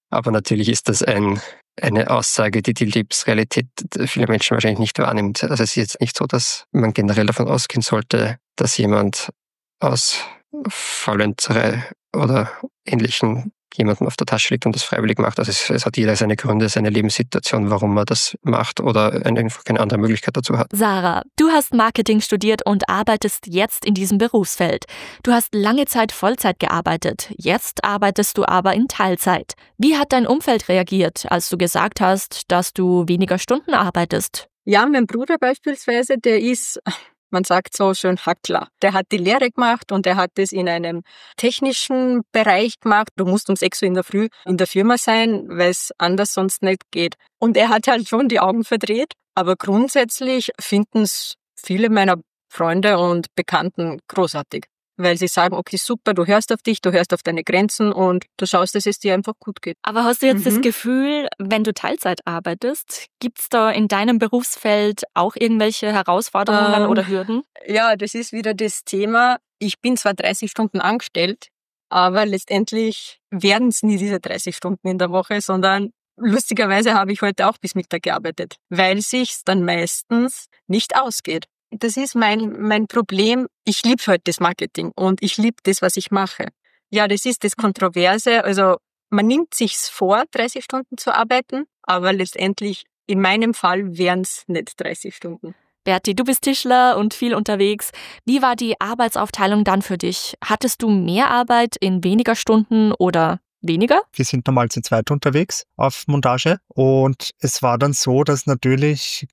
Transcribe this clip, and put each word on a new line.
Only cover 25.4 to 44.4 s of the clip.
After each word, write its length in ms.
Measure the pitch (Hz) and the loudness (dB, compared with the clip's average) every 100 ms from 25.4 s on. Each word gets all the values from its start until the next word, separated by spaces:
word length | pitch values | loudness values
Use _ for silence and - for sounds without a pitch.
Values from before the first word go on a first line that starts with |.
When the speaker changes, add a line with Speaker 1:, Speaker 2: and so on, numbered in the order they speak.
| - 208 | 2 0
Speaker 2:
lange 300 | 208 262 277 | 2 2 0
Zeit 260 | 247 214 | 0 0
Vollzeit 480 | - 196 254 202 180 | 0 -2 0 0 0
gearbeitet, 760 | - 170 160 165 - - - - | -2 0 0 -2 -2 -6 -10 -6
jetzt 480 | 165 202 - - - | -2 -2 -2 -4 -2
arbeitest 520 | 202 202 196 202 - | 2 2 2 0 0
du 80 | - | 2
aber 280 | 185 190 | 2 2
in 160 | 185 262 | 2 0
Teilzeit. 640 | - 190 180 196 175 - - _ - | 0 0 0 0 0 -4 -18 _ 0
Wie 180 | 269 294 | 2 4
hat 160 | 285 | 2
dein 160 | 254 226 | 2 2
Umfeld 400 | 277 302 226 - | 2 2 0 2
reagiert, 600 | 185 180 190 165 - - | 0 2 0 0 -2 -2
als 180 | 170 - | -2 -2
du 100 | 175 | -2
gesagt 440 | 175 170 202 - | 0 0 0 2
hast, 500 | 185 196 - - - | 2 2 -2 -8 0
dass 220 | 180 185 | 0 0
du 340 | - 180 180 170 | 0 2 4 2
weniger 300 | 175 185 185 | 2 2 0
Stunden 360 | - 262 - | 0 -2 2
arbeitest? 760 | 262 190 175 175 - - - - _ - | 2 2 0 0 -2 -4 -10 -16 _ 2
Speaker 3:
Ja, 200 | 202 254 | 4 4
mein 220 | 277 226 | 4 2
Bruder 300 | 233 277 320 | -2 -2 0
beispielsweise, 800 | 254 277 302 277 - 240 247 262 | 0 0 -4 -6 -2 0 0 0
der 240 | 240 220 | 2 2
ist, 400 | 233 247 - - - - - _ - | 2 -2 -4 -8 -8 -10 -12 _ -6
man 120 | 180 190 | -2 2
sagt 320 | 180 - - | 0 0 0
so 160 | 196 | 0
schön, 240 | 190 190 185 | 0 0 0
Hackler. 500 | - 175 - - - - | -2 -4 -2 -4 -4 -2
Der 100 | 196 | 0
hat 140 | 190 190 | 0 -2
die 40 | 208 | 0
Lehre 340 | 180 233 254 | 2 2 2
gemacht 420 | - 240 233 - | 2 0 0 -2
und 120 | 196 185 | 0 0
er 120 | 190 | 0
hat 140 | 180 - | 0 -2
es 160 | 196 | -2
in 160 | 190 180 | -2 -2
einem 360 | 170 170 170 - - - - | -2 -4 -8 -10 -20 -20 -2
technischen 840 | 240 - 269 240 - 254 254 247 - | -2 0 -2 -2 -2 0 2 0 0
Bereich 480 | 226 220 185 226 - | 0 2 2 0 -2
gemacht. 260 | 220 208 220 - | 0 2 0 -2
Du 80 | |
musst 260 | 180 202 - | 0 0 0
um 60 | 196 | 0
sechs 260 | 185 - | -2 -2
Uhr 60 | 190 | -2
in 60 | |
der 100 | 185 | -2
Früh 240 | - 196 220 _ | -2 -2 -2 _